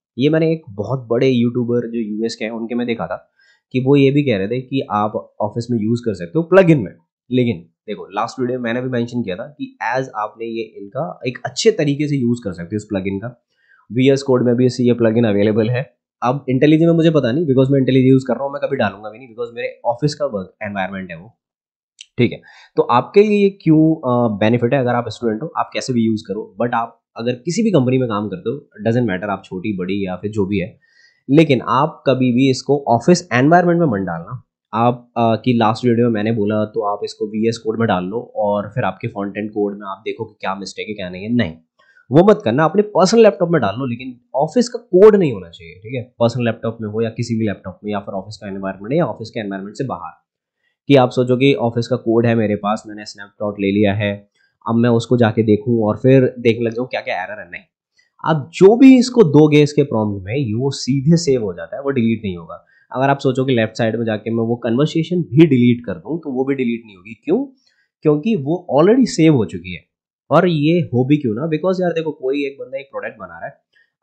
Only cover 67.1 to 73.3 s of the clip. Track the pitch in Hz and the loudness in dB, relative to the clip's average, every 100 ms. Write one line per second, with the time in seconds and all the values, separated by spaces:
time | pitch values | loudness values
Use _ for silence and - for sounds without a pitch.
67.1 | 113 139 220 277 _ _ _ _ _ 151 | -14 -4 -2 -2 _ _ _ _ _ 0
68.1 | 151 214 202 135 180 - 131 185 262 233 | 0 0 -2 -2 -6 -2 2 4 4 2
69.1 | - 160 139 95 92 90 87 _ _ _ | 4 4 4 0 -6 -12 -14 _ _ _
70.1 | _ - 147 185 156 151 175 - 120 131 | _ 0 2 2 2 2 2 0 -2 2
71.1 | 151 117 107 165 156 180 185 180 165 160 | 2 0 -4 -4 -2 -2 -2 -2 -2 -6
72.1 | 143 131 143 139 135 127 135 135 104 107 | -6 -4 -4 -6 -8 -12 -12 -10 -12 -12
73.1 | 117 90 | -14 -18